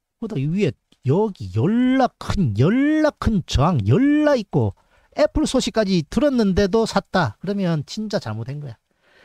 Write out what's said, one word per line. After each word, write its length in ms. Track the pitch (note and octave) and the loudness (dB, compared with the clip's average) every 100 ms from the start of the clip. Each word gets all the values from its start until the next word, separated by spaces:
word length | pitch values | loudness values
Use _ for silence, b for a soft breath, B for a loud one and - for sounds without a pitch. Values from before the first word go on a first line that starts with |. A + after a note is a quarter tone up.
| _ _ | _ _
그러다 180 | A3+ D3 | -8 -4
이 80 | C#3+ | -4
위에 260 | F#3 F3 - _ _ B2 | 0 -2 -4 _ _ 0
여기 460 | E3 A3 - F#2+ | 0 0 -4 -6
열라 540 | G2+ D3+ A#3 B3+ C4 B3 - | -2 0 2 2 2 0 -2
큰, 400 | - - D3 G2+ | -6 -2 0 2
열라 520 | D3 B3 C#4+ D#4 D4+ | 2 4 2 2 0
큰 320 | - - G#3 - | 0 -2 -2 -2
저항, 400 | B2+ D3+ D3+ G2 | 0 2 2 2
열라 480 | E3 C#4 D4 D4+ C4+ | 2 4 2 2 0
있고 380 | G3+ D3+ G#2+ - b b b - | 0 -2 -2 -4 b b b -2
애플 280 | D4+ - D4+ | 0 0 0
소식까지 580 | C4 A3 A3 G3+ F#3 D3 | 0 0 -2 0 0 0
들었는데도 800 | A#3 D4 B3+ G3+ F#3 G3+ A3+ A3 | 0 2 2 2 2 2 0 0
샀다. 500 | G3 - F#3+ C#3 - | -4 -4 -2 -2 -4
그러면 440 | F3+ G3+ F3+ D#3+ - | -8 -4 -2 -2 -4
진짜 320 | - G#3+ G#3 | -10 -6 -6
잘못된 420 | A#2 G#2+ A#2 D3 | -6 -10 -10 -10
거야. 160 | C#3+ - _ b b b | -12 -16 _ b b b